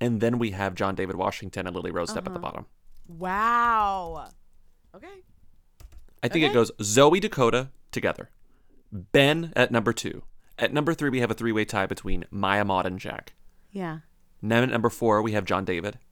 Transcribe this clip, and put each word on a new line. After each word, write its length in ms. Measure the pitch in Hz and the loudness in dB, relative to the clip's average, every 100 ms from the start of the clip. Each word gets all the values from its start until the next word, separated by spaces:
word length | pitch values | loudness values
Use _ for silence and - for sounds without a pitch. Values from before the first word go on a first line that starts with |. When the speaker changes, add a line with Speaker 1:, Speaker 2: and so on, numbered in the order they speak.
Speaker 1:
And 220 | 120 110 | -2 2
then 160 | 117 123 | 2 2
we 140 | 117 | -2
have 220 | 95 98 | -2 -4
John 200 | 90 98 | -2 -2
David 220 | 98 95 90 | -2 -4 -2
Washington 500 | 98 - 95 98 90 | -4 -4 -8 -8 -6
and 100 | 87 | -6
Lily 140 | - | -4
Rose 180 | - - | -4 -4
Depp 60 | 220 | -6
at 60 | |
the 60 | 190 | -8
Speaker 2:
Uh-huh. 80 | 180 | -8
Speaker 1:
bottom. 280 | - - - _ - - - 165 185 202 | -10 -12 -14 _ -20 -20 -18 -10 -6 0
Speaker 2:
Wow. 920 | 226 240 240 220 202 190 170 156 - - - - - _ _ | 2 2 2 2 0 -2 -6 -12 -16 -20 -20 -20 -20 _ _
Okay. 120 | 190 339 392 - - - - _ - - - - - | -20 -20 -20 -20 -20 -20 -20 _ -20 -20 -20 -20 -6
Speaker 1:
I 60 | 120 | -2
think 160 | 160 | 2
it 20 | 143 | 4
Speaker 2:
Okay. 80 | |
Speaker 1:
goes 160 | 123 110 - | 4 2 0
Zoe, 380 | 101 117 147 190 | 2 6 8 6
Dakota 500 | 214 - 117 123 135 - - | 2 2 2 2 -2 -12 -10
together. 380 | 113 90 - - _ - _ _ - - | -4 -4 -4 -10 _ -20 _ _ -20 -16
Ben 600 | 101 - 139 139 160 165 | -14 2 4 6 2 0
at 160 | - 123 | 2 4
number 220 | 117 107 | 4 2
two. 300 | - - - - - - - | 0 -4 -8 -14 -18 -16 -4
At 140 | 120 | -2
number 220 | 147 151 | 0 0
three, 160 | 156 143 | 0 0
we 100 | 123 | 0
have 100 | 117 | 0
a 40 | |
three-way 300 | 110 117 107 107 | 0 0 0 0
tie 200 | 104 95 | 0 -2
between 380 | 98 98 90 - | -2 -2 -2 -2
Maya, 340 | 98 95 101 | -4 0 2
Maud, 220 | 101 92 92 | 2 0 0
and 120 | 92 | -4
Jack. 360 | - - - - - _ - | -8 -12 -14 -20 -20 _ -16
Speaker 2:
Yeah. 260 | 196 170 160 - _ _ - | -10 -8 -10 -14 _ _ -8
Speaker 1:
And 100 | 107 | 0
then 120 | 117 | 2
at 80 | 127 | 2
number 180 | 117 113 | 2 -2
four, 320 | - 117 107 | 0 2 2
we 120 | 110 | 2
have 120 | 107 | -2
John 200 | 92 95 | 0 0
David. 340 | 95 85 101 117 - | 0 -4 -4 -10 -18